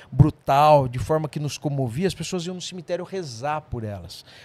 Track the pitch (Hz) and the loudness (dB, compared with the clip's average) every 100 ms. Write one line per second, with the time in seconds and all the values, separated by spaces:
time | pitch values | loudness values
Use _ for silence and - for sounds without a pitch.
0 | - 127 156 - - 139 151 147 131 123 | -2 4 4 4 2 4 8 6 4 -2
1 | - 156 156 156 147 - 151 143 127 117 | -2 -2 -2 -6 -6 -6 -4 -2 -2 -2
2 | 185 - 165 185 170 185 - 180 160 175 | -2 -2 -6 -6 -8 -10 -12 -14 -8 -8
3 | 180 190 160 113 139 151 151 120 110 98 | -6 -10 -10 -8 -6 -6 -6 -8 -8 -8
4 | 87 - - - | -12 -18 -20 -20